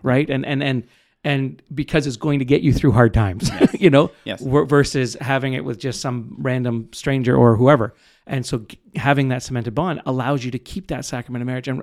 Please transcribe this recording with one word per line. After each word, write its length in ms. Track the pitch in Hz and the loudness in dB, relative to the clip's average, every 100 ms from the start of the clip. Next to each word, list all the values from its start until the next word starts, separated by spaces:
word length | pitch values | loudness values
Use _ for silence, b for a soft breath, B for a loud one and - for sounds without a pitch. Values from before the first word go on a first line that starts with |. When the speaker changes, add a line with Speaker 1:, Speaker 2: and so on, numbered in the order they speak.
Speaker 1:
right? 260 | 139 127 151 | 0 0 0
And, 140 | 135 135 | -2 -4
and, 160 | 139 | -4
and, 220 | 143 131 110 b b b | -2 -4 -6 b b b
and 380 | 147 139 135 143 - | -4 -2 -4 -8 -12
because 320 | 139 143 165 139 | -10 -2 -2 -2
it's 100 | 117 | -2
going 220 | 156 143 | -2 -2
to 80 | 127 | 2
get 160 | 143 | 2
you 100 | 147 | 4
through 200 | 123 147 | 4 4
hard 200 | 113 117 | 6 6
times, 380 | 113 104 95 - | 4 0 0 -4
<laughs> 60 | - | 2
Speaker 2:
Yes. 160 | - - | 2 4
Speaker 1:
you 120 | 175 | 4
know, 200 | 139 170 - | 6 2 -2
Speaker 2:
Yes. 160 | - 98 | -10 -8
Speaker 1:
ver-, 220 | 135 139 | -2 0
versus 540 | 151 143 135 143 123 107 | 2 2 2 0 -4 -4
having 320 | 123 135 131 | -4 -2 -2
it 120 | 131 147 | -6 -6
with 120 | 123 | -8
just 220 | 135 120 | -8 -6
some 340 | 139 123 113 - | -6 -6 -8 -8
random 500 | 139 127 123 117 113 | -4 -2 -2 -4 -6
stranger 440 | - - 135 123 131 | -8 -4 0 2 4
or 200 | 120 110 | 6 6
whoever. 380 | 127 147 101 b b b - | 6 4 2 b b b -8
And 200 | 135 123 | -6 -4
so 140 | 127 | -8
g-, 180 | 107 - _ - | -8 -20 _ -4
having 320 | 127 143 135 | 0 2 0
that 140 | 131 | -2
cemented 320 | - 127 117 | -6 -6 -4
bond 260 | 113 180 156 - | -4 -4 -4 -4
allows 380 | 131 123 143 123 | -4 -2 -2 -4
you 40 | |
to 80 | 120 | -8
keep 280 | - - - | -10 -12 -8
that 160 | 135 | -8
sacrament 380 | 135 131 120 123 | -8 -10 -8 -8
of 40 | 123 | -6
marriage. 220 | 127 127 | -6 -6
And, 140 | 131 | -8